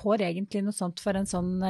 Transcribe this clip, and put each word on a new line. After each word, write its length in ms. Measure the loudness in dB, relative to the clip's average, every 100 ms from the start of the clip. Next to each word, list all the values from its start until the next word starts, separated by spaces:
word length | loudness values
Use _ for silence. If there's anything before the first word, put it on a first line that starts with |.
får 240 | 2 2
egentlig 400 | 2 -2 -2 -2
noe 80 | -2
sånt 260 | -2 -4 -2
for 140 | -2
en 140 | 0 0
sånn 340 | 0 0 0